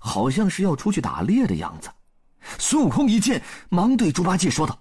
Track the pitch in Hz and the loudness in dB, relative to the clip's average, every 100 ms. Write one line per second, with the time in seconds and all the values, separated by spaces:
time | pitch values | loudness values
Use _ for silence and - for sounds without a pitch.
0 | - 98 123 135 202 - 190 143 208 202 | -6 -2 0 2 0 0 -2 0 -2 -2
1 | 110 67 98 233 226 85 80 78 - - | -4 -4 0 2 2 -2 -6 -12 -18 -20
2 | _ _ _ _ - - - 294 233 117 | _ _ _ _ -18 -8 -2 2 2 2
3 | 277 220 202 214 - - - 175 214 254 | 2 2 2 -2 -4 -18 -4 0 2 4
4 | 202 143 180 185 175 127 156 - | 2 2 0 2 0 0 -2 -4